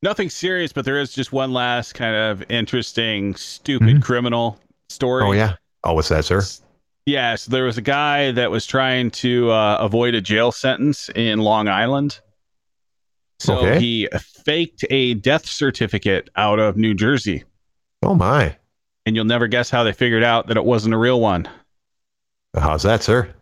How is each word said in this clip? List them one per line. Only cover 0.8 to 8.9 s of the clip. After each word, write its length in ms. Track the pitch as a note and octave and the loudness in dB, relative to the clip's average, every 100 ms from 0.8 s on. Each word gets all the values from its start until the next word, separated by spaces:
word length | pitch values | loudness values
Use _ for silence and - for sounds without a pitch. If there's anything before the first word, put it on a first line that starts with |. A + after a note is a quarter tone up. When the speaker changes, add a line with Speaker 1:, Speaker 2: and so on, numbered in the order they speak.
| C3 | -4
Speaker 1:
there 120 | C#3+ | -2
is 140 | C#3 | -4
just 180 | - B2+ | -6 -6
one 220 | C3+ C3 | -4 -2
last 400 | B2+ B2 B2 A#2 | -2 -2 -2 -6
kind 220 | - A#2 A2 | -6 -4 0
of 260 | A2 G2 - | -2 -4 -4
interesting, 840 | A#2 A#2 B2+ A2+ - A2+ G#2+ G2+ | -4 -2 -4 -4 -4 -2 -2 -4
stupid 540 | F#2+ - - - C3+ A2 | -6 -10 -14 -4 2 6
Speaker 2:
Mm-hmm. 120 | C#3+ | 6
Speaker 1:
criminal 580 | B2+ B2 B2 A#2 A#2 A2 _ _ _ | 4 0 0 -2 -2 -6 _ _ _
story. 360 | - B2+ B2+ | -6 -2 2
Speaker 2:
Oh, 80 | G#2+ | 2
yeah. 240 | G2+ A2 F2+ _ _ | 2 2 -2 _ _
Oh, 80 | - | -2
what's 160 | D#2+ D#2 | 0 2
that, 160 | D#2 | 0
sir? 140 | D#2 F#2 | 2 0
Speaker 1:
S-, 240 | G2 - _ _ _ _ | -2 -8 _ _ _ _
yeah, 300 | - C#3+ B2 | -4 -2 0
so 160 | A2+ - | -4 -2
there 140 | B2+ | -2
was 120 | B2+ A2+ | 0 -2
a 60 | |
guy 500 | A2+ C#3 D3 C#3+ C#3+ | -2 0 0 0 0
that 180 | A#2+ B2 | 0 0
was 140 | G#2 | -2
trying 460 | - C3+ C3 | -2 0 0